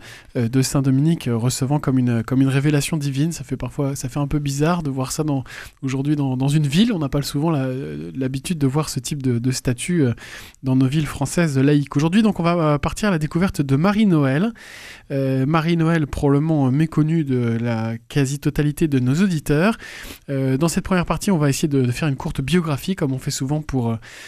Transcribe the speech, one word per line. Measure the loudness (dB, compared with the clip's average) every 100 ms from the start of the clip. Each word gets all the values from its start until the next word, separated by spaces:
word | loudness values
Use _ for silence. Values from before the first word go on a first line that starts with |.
| -4 -20 -8 -2
euh, | 0
de | 2
Saint-Dominique, | 2 0 2 2 2 2 0
euh, | 0
recevant | 0 -2 -2 0
comme | 2 2
une, | 2 0
comme | 0 2
une | 2
révélation | 2 2 0 0 -2
divine. | -2 -2 -2
Ça | -4
fait | -8 -8
parfois, | -8 -4 -4 -4
ça | -6
fait | -4
un | -2
peu | -2
bizarre | -2 0 0 0
de | -2
voir | -4 -4
ça | -4
dans, | -2 -2 -4 -14 -18 -8
aujourd'hui | -4 -2 0 0
dans, | 0 0
dans | 2
une | 2 2
ville. | 2 2
On | 2
n'a | -2
pas | -2
souvent | -2 -2 0
la, | 0 -2 -4 -8 -10 -10 -6
l'habitude | -4 -4 -4 0
de | 0
voir | 0 -2
ce | -6
type | -6 -4
de, | -2 0
de | -2
statue, | -2 -2 -4 -2 2
euh, | 2 0 -8 -18 -20 -8
dans | 0 2
nos | 2
villes | 2 -2
françaises | -4 -2 0 2 4
laïques. | 4 4 2 0
Aujourd'hui, | 2 4
donc, | 2 2
on |
va, | 0 2
euh, | 2 2
partir | -2 -2 0
à |
la | 0
découverte | 0 0 0 0
de | 0 2
Marie | 2 4 4
Noël. | 4 4 2 0 -4 -18 -20 -18 -20 -6
Euh, | -2 0 0 2
Marie | 2 2 2
Noël, | 4 2 0
probablement | 0 2 2 2 2 2
méconnue | 2 2 2 2 2
de | 0 0 0 0
la | -2 -2 -4 -6
quasi-totalité | -4 -2 0 0 -2 0 -2 0
de | 0 2
nos | 2 2
auditeurs. | 2 0 0 2 2 0 -8 -16 -16 -16 -6
Euh, | -2 0 2
dans | 2
cette | 0 0
première | 0 0
partie, | -2 0
on | 2
va | 2
essayer | 2 2
de, | 2
de | 2
faire | 0 -2
une | -2
courte | -4 -6
biographie, | 0 0 0 -4 -4 -2
comme | -2
on | -2
fait | -6
souvent | -4 -4 -4
pour, | -2 -2 -2
euh, | -4 -8 -20